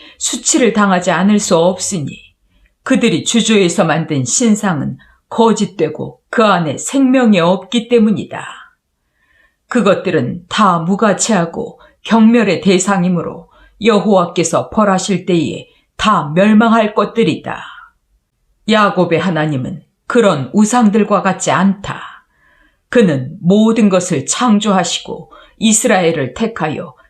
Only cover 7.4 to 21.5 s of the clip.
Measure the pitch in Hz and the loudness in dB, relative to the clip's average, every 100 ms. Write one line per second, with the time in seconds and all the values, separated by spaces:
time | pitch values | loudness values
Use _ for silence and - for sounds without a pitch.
7.4 | 170 190 - 240 - 240 220 160 - - | 2 0 -2 -4 0 2 2 0 -6 -12
8.4 | - - - _ _ _ _ _ _ _ | -14 -18 -20 _ _ _ _ _ _ _
9.4 | _ _ _ 240 196 175 185 - - 175 | _ _ _ -2 0 0 0 -2 -4 -6
10.4 | - - 202 170 165 196 220 185 - 202 | -8 0 0 2 -2 0 0 0 -2 -2
11.4 | 165 - - - - _ - 226 220 240 | -2 -6 -12 -14 -20 _ -2 4 4 4
12.4 | 202 165 190 190 190 196 175 175 - - | 2 0 2 2 2 0 0 -2 -4 -12
13.4 | - _ _ _ 208 208 190 190 175 - | -18 _ _ _ 0 2 2 2 2 -2
14.4 | 165 139 - - 208 185 - 185 - 175 | -2 -2 -2 0 0 0 0 -4 0 0
15.4 | 135 - - _ _ - 214 190 147 165 | 0 -6 -14 _ _ -4 0 0 0 0
16.4 | 208 214 233 226 214 214 202 226 175 120 | 4 4 4 2 0 -2 -2 0 -2 -2
17.4 | - - - - - _ _ _ _ _ | -8 -12 -14 -20 -20 _ _ _ _ _
18.4 | _ _ - 214 202 190 170 160 180 156 | _ _ -2 2 2 2 0 0 0 -2
19.4 | 156 139 131 - - _ - 247 208 143 | -2 -4 -6 -10 -16 _ -2 2 2 0
20.4 | 131 208 214 247 214 214 202 196 190 175 | -2 0 2 4 2 2 0 0 -2 -4
21.4 | - | -2